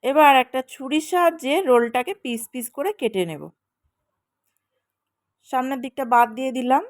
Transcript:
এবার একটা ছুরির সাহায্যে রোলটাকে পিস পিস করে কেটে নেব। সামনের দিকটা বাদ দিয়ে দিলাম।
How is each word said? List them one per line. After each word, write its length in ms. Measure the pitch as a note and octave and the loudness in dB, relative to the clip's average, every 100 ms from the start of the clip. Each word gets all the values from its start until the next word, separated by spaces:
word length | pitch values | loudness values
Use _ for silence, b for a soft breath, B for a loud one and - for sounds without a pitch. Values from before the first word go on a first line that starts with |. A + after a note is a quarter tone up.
এবার 280 | A#3 C#4 D4 C4+ | 0 4 6 6
একটা 240 | B3+ C4 B3+ | 2 -4 -8
ছুরির 380 | - C4 D4+ D#4 | -12 -4 -4 0
সাহায্যে 440 | F4+ E4+ E4 C4 D4+ | 2 2 0 -2 -2
রোলটাকে 500 | F#4 A#3+ A#3 A#3+ B3 | 4 2 4 -2 -6
পিস 280 | G4 C4 A#3 A3+ | -8 -8 -8 -8
পিস 180 | B3+ A#3 | -12 -12
করে 200 | - D4+ | -8 -6
কেটে 300 | G#4 A#3 G3 F3 | -4 -4 -2 -4
নেব। 160 | D3+ D3+ _ _ _ _ _ _ _ _ _ _ _ _ _ _ _ _ _ _ _ _ | -6 -16 _ _ _ _ _ _ _ _ _ _ _ _ _ _ _ _ _ _ _ _
সামনের 300 | C4 C4 C4+ | -6 -4 -6
দিকটা 240 | B3+ - | -10 -10
বাদ 240 | B3+ A#3+ A#3+ | 0 4 2
দিয়ে 180 | A3 C4+ | 0 -6
দিলাম। 300 | B3 B3 C4 A4+ | -4 0 0 0